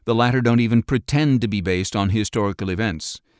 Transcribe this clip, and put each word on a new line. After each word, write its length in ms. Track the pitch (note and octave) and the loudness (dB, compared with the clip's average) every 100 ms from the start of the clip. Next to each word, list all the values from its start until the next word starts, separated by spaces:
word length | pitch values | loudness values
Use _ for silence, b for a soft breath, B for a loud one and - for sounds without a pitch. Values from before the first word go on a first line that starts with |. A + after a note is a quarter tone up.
The 100 | - | -2
latter 280 | A2+ A#2+ B2+ | 0 2 2
don't 180 | A#2 A#2 | 2 4
even 220 | A#2 A#2 | 4 2
pretend 580 | - C3 - C#3+ D3+ B2+ | 2 -2 0 0 2 2
to 80 | G#2+ | 0
be 140 | G2+ | -2
based 340 | F2+ F2+ F#2+ A2 | -2 -2 -2 -2
on 140 | G2 | 0
historical 580 | A2 G2+ A#2 G2+ F#2+ F#2+ | 0 -2 -2 -2 -4 -4
events. 520 | F2+ A2 D#2+ - - _ _ | -4 -4 -4 -10 -14 _ _